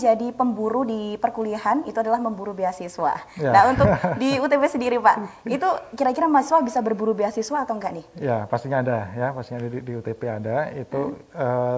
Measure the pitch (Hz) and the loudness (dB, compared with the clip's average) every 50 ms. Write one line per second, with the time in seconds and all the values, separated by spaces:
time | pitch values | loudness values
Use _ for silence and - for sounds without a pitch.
0 | 240 233 220 214 240 240 240 - 254 247 220 202 214 220 226 254 269 226 226 214 | 4 4 4 4 2 -4 -2 0 0 0 0 0 -2 0 0 0 0 0 -2 -4
1 | 208 208 208 208 - - - 226 220 214 208 214 - 208 233 294 320 220 196 226 | -4 -6 -6 -2 -2 -2 -2 -2 -4 -4 -4 -2 0 0 0 0 0 -2 -2 -2
2 | 226 220 226 240 240 226 214 185 196 208 202 185 185 180 180 - 180 175 - - | 0 0 0 0 0 -2 -4 -6 -8 -8 -4 -2 -2 -2 -2 -4 -8 -10 -6 -2
3 | 165 143 - - - - - - 151 135 117 196 196 247 262 - 185 208 175 - | -2 -2 -2 -2 -8 -14 -8 -4 0 6 8 8 8 8 6 6 4 4 4 2
4 | - 180 165 - 254 269 277 262 269 294 285 285 269 285 285 262 247 247 240 240 | 2 0 0 0 0 0 2 2 2 2 2 4 2 2 0 0 0 0 0 4
5 | 208 214 - 220 208 185 - - - 233 247 269 349 381 349 - - - - 240 | 4 4 4 4 0 -10 -12 -10 -6 -4 -2 0 0 0 0 -2 -6 -10 -4 -2
6 | 277 254 254 311 339 320 302 269 - - 311 330 269 240 - 262 220 220 220 196 | 0 0 0 2 2 4 4 4 4 4 4 4 4 2 0 0 0 0 0 0
7 | 220 220 220 190 208 208 214 - 269 - 285 294 247 - 226 208 190 180 165 165 | 0 0 0 0 0 -2 -2 -4 -4 -2 -2 -4 -2 -2 -4 -4 -6 -6 -8 -8
8 | 160 - - - 151 135 120 110 104 98 - 117 - 135 139 131 127 127 123 110 | -14 -14 -12 -6 -2 0 0 0 0 -2 -2 -2 -2 -2 -2 0 0 0 0 -2
9 | 104 95 98 120 123 135 139 131 123 - 123 120 120 120 120 127 131 127 120 117 | -4 -6 -6 -4 -4 -4 -4 -6 -10 -10 -8 -8 -8 -6 -8 -8 -8 -8 -10 -8
10 | 110 117 110 - - 120 110 107 110 110 117 139 151 - - 143 127 - - 139 | -8 -8 -8 -6 -6 -6 -6 -6 -4 -2 -2 -2 -2 -4 -6 -10 -10 -6 -4 -4
11 | 143 - 285 - - - - 175 139 123 123 123 123 123 123 | -4 -4 -6 -10 -16 -14 -6 -4 -2 0 0 0 0 0 -2